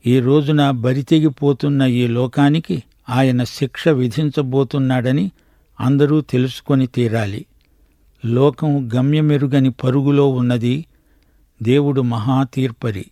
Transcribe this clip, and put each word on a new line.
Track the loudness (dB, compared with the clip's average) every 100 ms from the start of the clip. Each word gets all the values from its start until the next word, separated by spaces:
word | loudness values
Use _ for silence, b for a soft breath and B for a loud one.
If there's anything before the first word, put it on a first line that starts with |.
| 2
ఈ | 2
రోజున | 4 2 2 0 0
బరితెగిపోతున్న | 0 -2 -2 0 2 2 0 -2 0 -2 0
ఈ | 0 0 0
లోకానికి | 0 -2 2 2 2 -2 -8 -8 _ -4
ఆయన | 0 2 2
శిక్ష | -2 -4 -6 -2 0
విధించబోతున్నాడని | 2 0 -2 -2 -2 -2 -2 0 -2 0 0 0 0 -2 _ _ _ _ -4
అందరూ | 0 2 2 0
తెలుసుకొని | 0 -2 -2 -6 -2 0 0
తీరాలి. | -2 -2 -2 -4 -8 -14 _ _ _ _ _ _ _
లోకం | -2 2 2 0 -2 -2 -2
గమ్యమెరుగని | -2 0 2 2 0 0 2 0
పరుగులో | 0 -2 0 2 2 2
ఉన్నది. | 2 0 0 -2 -4 -6 _ _ _ _ _ _ _
దేవుడు | 0 2 2 0
మహాతీర్పరి. | -2 -2 0 0 -2 -4 -6 -4 -8 -8 -12